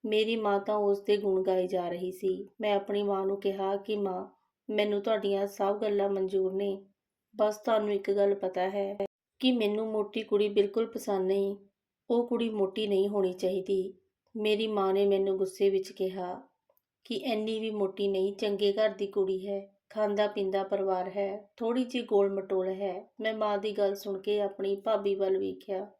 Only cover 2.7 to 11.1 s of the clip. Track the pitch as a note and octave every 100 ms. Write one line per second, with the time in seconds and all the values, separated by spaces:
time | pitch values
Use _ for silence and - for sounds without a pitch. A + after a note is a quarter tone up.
2.7 | G3+ G3 G3+ G3+ G3 G3 G3+ G3 G3 F#3+
3.7 | G3 G3 G#3 G3 F3+ - _ _ _ -
4.7 | G#3 G#3 G3+ G#3 G#3+ G3 G3 G3+ - G3+
5.7 | G#3 G#3+ G3+ G3 G3 F#3+ G3 F#3 F#3+ G3+
6.7 | G3 - _ _ _ _ G#3+ G#3+ G#3+ -
7.7 | A3 G#3 G3+ G3 G3+ G3+ G3 F#3 F#3 F#3
8.7 | G3+ G3 G3+ G3 _ _ _ C4 B3 G#3
9.7 | G#3 A3 G#3+ G#3 A#3 A3 G#3 G#3 G#3 G3+
10.7 | A3 A3 - -